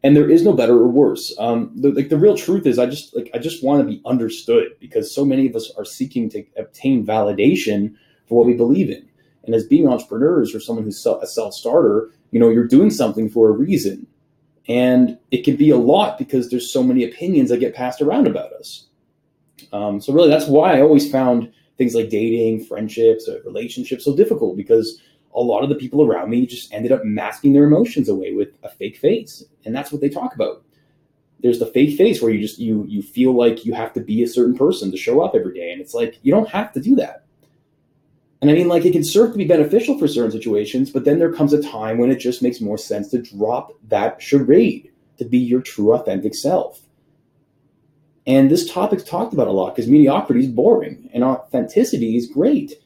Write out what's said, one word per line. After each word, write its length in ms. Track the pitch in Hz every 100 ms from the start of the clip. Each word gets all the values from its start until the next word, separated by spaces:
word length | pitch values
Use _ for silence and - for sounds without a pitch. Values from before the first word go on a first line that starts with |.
And 120 | 139 147
there 140 | 147
is 140 | 165
no 100 | 165
better 200 | 123 117
or 140 | 120 120
worse. 460 | 127 139 - - -
Um, 320 | 117 117 110
the, 160 | - 139
like, 200 | 135 143
the 80 | 156
real 200 | 202 -
truth 300 | - 196 147
is 100 | 120
I 80 | 123
just, 300 | 143 - 120
like, 160 | 120
I 60 | 117
just 240 | 147 -
wanna 200 | 131 143
be 200 | 120 98 127
understood 640 | 127 113 - - 117 92 -
because 340 | - 113 110
so 120 | - 143
many 220 | 135 135
of 80 | 113
us 160 | - -
are 40 |
seeking 460 | 101 - 131 127 113
to 160 | 104 104 -
obtain 460 | 110 _ 135 127
validation 920 | 101 107 104 98 123 190 113 101 104 - _ _ _
for 100 | 117
what 80 | 117
we 80 |
believe 380 | 117 120 170 165
in. 180 | - _ _ _ _
And 120 | - 113
as 80 |
being 240 | 107 143 151
entrepreneurs 680 | 123 - 110 143 175 110
or 60 | 110
someone 260 | - 113 107
who's 160 | 98
se-, 160 | 117 95
a 20 | -
self-starter, 840 | - 113 - 117 147 113 104 113 _ _
you 100 | 117
know, 100 | 117
you're 180 | 113 117
doing 240 | 135 208
something 400 | - 113 104 110
for 180 | 117 110
a 40 |
reason. 520 | 107 156 165 98 98 - _ _ _ _ _ -
And 500 | 120 127 127 123 - _
it 120 | 127
can 120 | - 135
be 160 | 151
a 60 | 123
lot 420 | 117 175 208 -
because 320 | 131 131 120
there's 200 | 123 -
so 120 | 135
many 200 | 127 127
opinions 460 | 117 - 175 165 120
that 100 | 120
get 140 | 123
passed 260 | - 127 -
around 280 | 147 233 139
about 260 | 101 -
us. 320 | - - - _ _ _ _ _ _ _ _ _
Um, 260 | 101 104 101
so 140 | -
really, 160 | 143 165
that's 180 | 151 147
why 300 | 143 185 147
I 40 |
always 280 | 147 147 -
found 400 | 131 127 120 113 _ _ _
things 160 | 123 117
like 140 | 110
dating, 560 | 107 113 117 113 110 110
friendships, 600 | - 107 117 113 110 -
uh, 140 | -
relationships 640 | - 92 120 - 120 127 147
so 100 | 143
difficult, 400 | 220 - 107 92
because 460 | 98 113 110 - _ _ _
a 80 | -
lot 220 | 123 107
of 40 | 139
the 80 | 139
people 260 | 127 139
around 280 | 135 90 92
me 160 | 120 127
just 280 | - -
ended 200 | 107 120
up 100 | 127
masking 480 | 107 107 104 - 143
their 140 | 139 147
emotions 420 | 156 233 - -
away 240 | 202 -
with 260 | 95 101 _
a 60 | -
fake 260 | _ 78 -
face. 480 | 147 226 226 - - _ -
And 100 | 123
that's 160 | 139
what 80 | 147
they 80 | 143
talk 260 | 147 254
about. 300 | - - - _ _ _ _ _ _ _ _
There's 180 | 123 117
the 60 | 113
fake 320 | 123 147 143
face 240 | 208 202
where 100 | 117
you 80 | 107
just, 180 | 107 -
you, 280 | 117 107 101
you 140 | 104
feel 320 | 98 123 127
like 320 | 123 120 113 113
you 80 |
have 180 | 107 113 123
to 40 |
be 240 | 104 110
a 40 | 117
certain 260 | - 123 127
person 360 | 147 - 95
to 40 | 92
show 240 | - 131
up 160 | 190 -
every 180 | 92
day. 160 | 90 85
And 100 | 90
it's 120 | 92
like, 240 | 117 117 -
you 100 | 131
don't 160 | 190 220
have 240 | 190 208
to 80 | -
do 160 | 170 262
that. 300 | - - _ _ _ _ _ _ _ _ _ _ _ _
And 80 | 143
I 40 |
mean, 160 | 156 175
like, 160 | 170 175
it 80 |
can 100 | 170
serve 300 | 147 202 233
to 40 | 208
be 60 |
beneficial 560 | 160 170 147 202 240 269
for 80 | 147
certain 240 | 117 113
situations, 580 | 107 113 104 104 127 139
but 140 | 135
then 160 | 127 156
there 140 | 165
comes 180 | 170 147
a 100 | 147
time 360 | - 113 110 113
when 140 | 123
it 80 | 131
just 220 | 123 123
makes 200 | 123 120
more 160 | 107 107
sense 320 | - 104 101
to 120 | 123
drop 520 | 120 101 110 123 - - 110
that 320 | 104 110 -
charade, 680 | - 139 123 165 233 - _ _ _ _
to 80 | 120
be 140 | 123
your 220 | 123 123
true, 320 | 123 - 104
authentic 400 | 123 - 95 104
self. 480 | - 139 180 - - _ _ _ _ _ _ _ _ _ _ _ _ _ _ -
And 220 | 135 135
this 220 | 170 -
topic's 320 | 180 208 196
talked 300 | - 175 233
about 140 | 156 104
a 40 |
lot 240 | 98 92 -
'cause 120 | 113
mediocrity 540 | 147 135 170 - 120
is 60 | 131
boring 600 | 117 185 233 - - -
and 100 | 120
authenticity 920 | 127 127 - 127 110 - 254 151 113 117
is 100 | 117
great. 480 | 135 214 294 - -